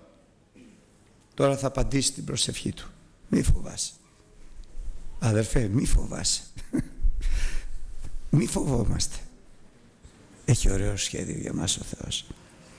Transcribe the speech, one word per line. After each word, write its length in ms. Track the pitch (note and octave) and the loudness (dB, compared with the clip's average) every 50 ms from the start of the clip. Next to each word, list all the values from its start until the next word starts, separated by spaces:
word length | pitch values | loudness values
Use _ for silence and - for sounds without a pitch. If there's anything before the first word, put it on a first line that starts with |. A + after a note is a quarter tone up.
| - - - _ _ _ _ _ _ _ _ - - - - - _ _ _ _ _ _ _ _ _ _ _ | -20 -20 -20 _ _ _ _ _ _ _ _ -20 -20 -20 -20 -20 _ _ _ _ _ _ _ _ _ _ _
τώρα 240 | - C#3 C#3 C#3 - | 0 2 2 2 2
θα 100 | C3+ C3 | 0 -2
απαντήσει 460 | - C3 B2 A2 - C#3 B2+ - - | 0 0 0 2 2 2 0 0 -2
την 120 | - - | -4 -6
προσευχή 480 | - - - - - - - - - - | -6 -4 -2 -2 -2 -4 -4 -6 -6 -6
του. 160 | - - - - - - - _ _ - - | -6 -12 -16 -18 -20 -20 -20 _ _ -6 0
Μη 160 | A2 C3 B2 | 0 2 6
φοβάσαι. 480 | - A#2+ G2 - F2+ F2 - - - - - - _ _ _ _ - - - - - - - - - - - - - - - - - - - | 6 4 4 4 -2 -6 -6 -8 -8 -8 -14 -20 _ _ _ _ -20 -20 -20 -18 -16 -16 -16 -16 -12 -10 -8 -6 -6 -6 -6 -8 -8 -6 -2
Αδερφέ, 480 | - A2+ G#2+ G#2+ A2 - - C#3+ A#2 F#2+ | 0 2 2 2 2 4 2 2 2 4
μη 180 | G2+ G#2 - | 2 2 4
φοβάσαι. 580 | - - - - - - - G2+ - - - - - - - - - | 4 4 4 4 0 -4 -4 -2 -2 -2 -2 -4 -10 -12 -12 -10 -4
<laughs> 120 | - - - - - - - - - - - - - - - - - - - - - - - - - - - - - - - - | -4 -4 -4 -4 -4 2 4 4 4 4 4 4 4 4 2 2 2 0 0 0 -4 -4 -4 -4 -6 -6 -6 -4 -4 -4 -2 2
Μη 180 | - D3 - - | 2 2 2 2
φοβόμαστε. 720 | - G3 - D3 C3 B2 - - - - - - - - - - - - - - - - - - - - - - - _ - - - - - - - - - | 0 -2 0 2 2 2 2 2 2 2 0 -2 -4 -6 -10 -12 -16 -20 -20 -20 -20 -20 -20 -20 -20 -20 -20 -20 -20 _ -20 -20 -20 -20 -20 -20 -20 -6 0
Έχει 260 | - B2 - - - | 0 2 4 4 4
ωραίο 260 | - G2 G2+ G#2 G2+ G2+ | 4 4 2 0 0 0
σχέδιο 400 | - - - - - - - - | -2 -4 -4 -4 -4 -4 -6 -6
για 160 | - - - | -6 -4 -4
μας 240 | - - - - - | -2 -2 -2 -2 -4
ο 60 | - | -6
Θεός. 420 | - - - - - - - - - - - - - - - - - - | -8 -10 -10 -8 -6 -6 -6 -8 -10 -16 -18 -18 -20 -20 -20 -20 -20 -20